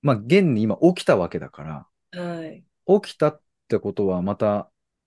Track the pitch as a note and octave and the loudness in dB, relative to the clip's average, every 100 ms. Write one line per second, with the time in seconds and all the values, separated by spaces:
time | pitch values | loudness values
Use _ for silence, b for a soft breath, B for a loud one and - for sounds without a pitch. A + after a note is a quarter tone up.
0 | D3 A#2 A2+ F#3+ F#3 A2+ G#2+ G2+ E3 F3+ | 0 -2 2 2 4 2 0 4 2 2
1 | - B2 F2 F2 D2+ - G#2+ D2 - _ | 2 2 2 -4 -10 -14 -14 -14 -16 _
2 | _ F3 F3 E3+ D#3+ D3+ _ _ - G3+ | _ -12 -10 -10 -12 -16 _ _ 2 2
3 | - - D3+ - _ _ _ A2 G2+ G2 | 2 -2 -2 -2 _ _ _ -4 -4 -2
4 | G2+ F2+ F#2 G#2 G#2+ G#2 - _ _ _ | 0 0 -2 0 0 -2 -6 _ _ _